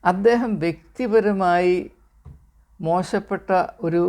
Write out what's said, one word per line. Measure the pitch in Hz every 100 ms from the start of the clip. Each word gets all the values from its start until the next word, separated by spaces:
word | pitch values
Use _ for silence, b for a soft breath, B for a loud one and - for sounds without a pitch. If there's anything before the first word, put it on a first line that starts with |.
അദ്ദേഹം | 180 185 214 233 240 190
വ്യക്തിപരമായി | 170 165 - - 247 220 214 196 180 175 180 180 - _ _ _ - - _ _ _ _
മോശപ്പെട്ട | 160 175 - 196 202 190 - 185 170 -
ഒരു | 170 170